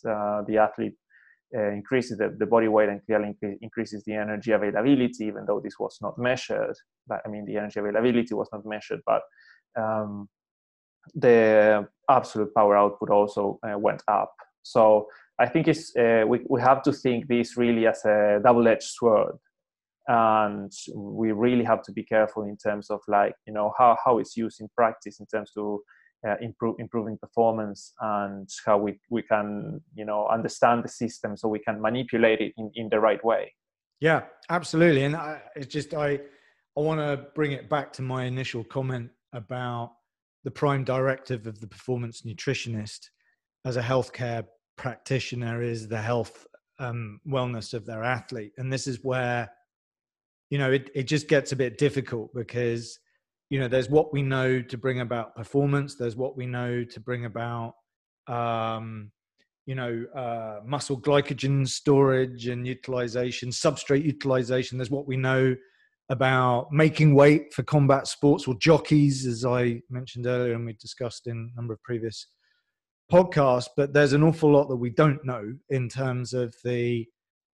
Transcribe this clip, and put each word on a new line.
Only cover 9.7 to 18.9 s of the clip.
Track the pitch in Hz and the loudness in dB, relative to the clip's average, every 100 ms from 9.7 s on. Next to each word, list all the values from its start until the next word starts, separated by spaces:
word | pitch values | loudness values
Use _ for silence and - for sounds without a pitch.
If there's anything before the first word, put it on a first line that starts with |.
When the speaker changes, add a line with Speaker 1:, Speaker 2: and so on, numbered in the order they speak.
| 123 | -6
Speaker 1:
um, | 110 110 104 101 101 _ _ _ _ _ _ _ _ 151 | -4 -4 -6 -10 -14 _ _ _ _ _ _ _ _ 0
the | 127 117 110 110 107 107 101 _ - | 6 6 8 6 6 4 0 _ 2
absolute | 131 - 110 107 | 2 2 -4 0
power | 117 104 101 | 4 6 6
output | 101 - 107 | 4 2 2
also, | 104 104 104 98 95 | 2 2 0 -4 -4
uh, | 113 104 | -8 -2
went | 107 104 - | 0 0 0
up. | 101 101 - - _ | 0 0 -8 -20 _
So | - 123 110 107 107 - _ - | -2 4 6 6 2 -12 _ 0
I | 123 | 2
think | 160 160 | 2 2
it's, | 156 - 127 | 0 -2 2
uh, | 117 113 107 | 4 4 4
we, | 120 - | 0 0
we | 127 | 2
have | 127 131 | 4 4
to | 143 | 2
think | 135 131 117 - | 0 0 -2 0
this | 120 117 123 | 0 0 0
really | 120 117 110 | 2 4 2
as | 110 110 | 2 2
a | 104 104 104 | 4 4 4
double-edged | 123 120 117 110 | 6 6 6 4
sword. | - | -2